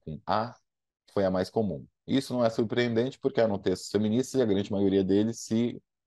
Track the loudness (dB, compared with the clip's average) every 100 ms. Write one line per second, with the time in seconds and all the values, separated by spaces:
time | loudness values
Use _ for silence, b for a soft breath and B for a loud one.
0 | -12 -10 -2 -2 -2 -8 _ _ _ _
1 | _ -2 0 0 -2 -2 -4 -4 -12 _
2 | -4 -2 -2 0 0 0 0 0 0 0
3 | -2 -2 -2 2 2 0 -2 -2 -2 -2
4 | 0 0 0 0 2 2 0 0 2 2
5 | 4 2 2 -2 -4 -2 -2 -4 -16 _